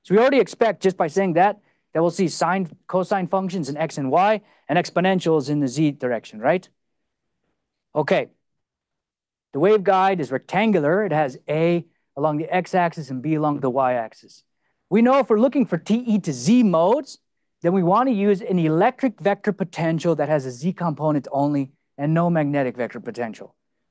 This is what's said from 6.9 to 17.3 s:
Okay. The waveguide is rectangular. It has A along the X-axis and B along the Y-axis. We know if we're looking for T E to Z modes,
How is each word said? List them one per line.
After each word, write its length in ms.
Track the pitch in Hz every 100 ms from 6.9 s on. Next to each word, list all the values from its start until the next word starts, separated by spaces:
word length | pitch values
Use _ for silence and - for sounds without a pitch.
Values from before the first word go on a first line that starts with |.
| _ _ _ _ _ _ _ _ _ _
Okay. 340 | 147 147 180 123 _ _ _ _ _ _ _ _ _ _ _ _
The 60 | 139
waveguide 640 | 185 214 190 190 190 190
is 120 | 127
rectangular. 720 | 131 - 175 220 185 147 185
It 80 | 208
has 240 | 151 147 135 -
A 360 | 151 170 175 165 _ _ -
along 220 | 151 151
the 100 | 160
X-axis 640 | 180 170 190 175 160 139
and 100 | 127
B 140 | 139
along 260 | 156 151 147
the 100 | 135
Y-axis. 720 | 123 127 123 110 - - - _ _ _ _ -
We 140 | 202
know 160 | 240 269
if 100 | -
we're 120 | 214
looking 260 | 262 285 214
for 100 | 165
T 200 | - 226
E 220 | 247 208
to 120 | 170
Z 300 | 127 127 247
modes, 560 | 220 165 175 277 277 - _